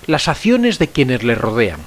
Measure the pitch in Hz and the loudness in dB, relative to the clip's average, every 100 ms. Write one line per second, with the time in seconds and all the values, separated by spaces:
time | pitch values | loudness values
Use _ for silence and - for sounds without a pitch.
0 | - 151 170 151 208 247 240 185 160 - | -2 -2 0 -2 2 2 2 0 -2 0
1 | 131 127 117 117 110 110 107 78 | 0 0 0 0 0 0 0 -2